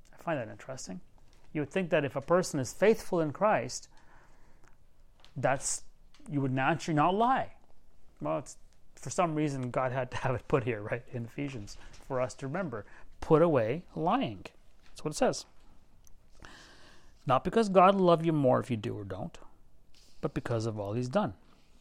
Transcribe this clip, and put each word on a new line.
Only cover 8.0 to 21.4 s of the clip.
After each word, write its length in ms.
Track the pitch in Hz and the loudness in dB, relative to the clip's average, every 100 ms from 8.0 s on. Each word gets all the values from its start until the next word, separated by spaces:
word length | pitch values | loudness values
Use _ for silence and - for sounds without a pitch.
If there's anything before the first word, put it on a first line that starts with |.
| - - | -18 -10
Well, 200 | 147 156 | -6 -4
it's, 180 | 135 - - - - - | -6 -14 -20 -20 -20 -14
for 160 | 131 | -6
some 240 | - 175 151 | 0 0 2
reason, 340 | 151 139 127 | 0 -2 -4
God 220 | 135 127 | -2 -2
had 180 | 131 127 | -2 -4
to 80 | - | -2
have 160 | 131 | -2
it 140 | 120 - | -2 0
put 160 | 143 | 0
here, 180 | 120 107 | 2 -4
right, 220 | 104 120 - | -4 -6 -6
in 120 | 123 117 | -8 -8
Ephesians, 520 | - 143 131 104 - - - - | -6 -8 -8 -12 -12 -14 -16 -6
for 120 | 131 | -4
us 140 | 123 - | -4 -4
to 120 | 135 | -6
remember, 360 | 165 180 113 - - - - | -4 -4 -8 -10 -14 -16 -10
"Put 220 | - 160 | 6 8
away 400 | 170 143 110 156 - | 8 6 2 -2 -6
lying." 500 | 160 160 247 143 95 - - - - - | -4 0 2 0 -6 -14 -18 -20 -20 -16
That's 200 | - 151 | -10 -8
what 60 | |
it 60 | 156 | 2
says. 280 | 233 - - - - - - - - - - - - - - - - - - - - | 2 2 -6 -18 -20 -20 -20 -20 -18 -18 -18 -20 -20 -20 -20 -20 -20 -20 -20 -10 2
"Not 160 | 131 | 2
because 260 | 185 226 214 | 4 2 4
God 240 | 190 185 | 8 8
will 120 | 196 180 | 8 6
love 200 | 165 165 | 6 4
you 80 | |
more 260 | 156 131 120 | 4 4 4
if 120 | 107 | 2
you 60 | 113 | -2
do 200 | 113 104 | -4 -6
or 60 | |
don't, 340 | 101 95 165 - - - - - - - - - | -6 -8 -8 -12 -18 -20 -20 -20 -20 -20 -18 -8
but 140 | - | -6
because 320 | 147 - 117 113 | -4 -2 -2 -2
of 140 | 107 | -4
all 140 | 101 | -4
he's 160 | 113 123 | -4 0
done. 260 | 196 180 95 | 0 0 -4